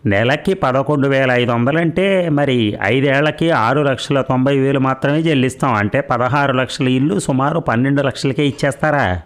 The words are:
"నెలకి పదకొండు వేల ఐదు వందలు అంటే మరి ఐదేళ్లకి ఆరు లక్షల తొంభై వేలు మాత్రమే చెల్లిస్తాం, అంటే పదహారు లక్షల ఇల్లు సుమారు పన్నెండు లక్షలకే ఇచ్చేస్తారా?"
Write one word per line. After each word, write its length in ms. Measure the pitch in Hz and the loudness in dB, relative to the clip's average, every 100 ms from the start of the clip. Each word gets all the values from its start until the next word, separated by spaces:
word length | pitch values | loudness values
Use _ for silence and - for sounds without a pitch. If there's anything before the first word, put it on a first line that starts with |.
"నెలకి 480 | - 98 117 147 196 | 0 0 2 0 -2
పదకొండు 540 | 190 135 131 139 147 135 | -2 0 0 0 0 2
వేల 240 | 135 131 | 2 2
ఐదు 200 | 123 120 | 2 0
వందలు 280 | 117 120 156 | 0 0 0
అంటే 500 | 170 160 196 190 170 | 0 0 0 0 0
మరి 480 | 143 139 123 107 - | 0 2 2 0 0
ఐదేళ్లకి 680 | 98 131 139 135 151 - 160 | 0 2 2 2 0 0 0
ఆరు 300 | 147 110 139 | 2 2 2
లక్షల 400 | 143 127 - 139 | 0 -2 -2 -2
తొంభై 360 | 127 127 131 139 | 0 0 2 2
వేలు 220 | 135 135 | 0 0
మాత్రమే 400 | 131 131 139 151 | 0 0 0 0
చెల్లిస్తాం, 540 | 165 143 127 127 139 | 2 2 0 0 0
అంటే 280 | 110 104 131 | 0 0 -2
పదహారు 520 | - 120 123 143 143 | -2 -2 0 0 0
లక్షల 340 | 127 123 - 131 | 0 -2 -2 0
ఇల్లు 320 | 131 147 196 | 2 0 0
సుమారు 400 | - 131 139 165 | -2 0 0 -2
పన్నెండు 420 | - 117 135 143 | -2 0 0 0
లక్షలకే 460 | 139 - 139 127 143 | -2 -2 -4 0 -2
ఇచ్చేస్తారా?" 760 | - 143 - 156 143 107 90 | 0 -4 -2 -2 0 0 -2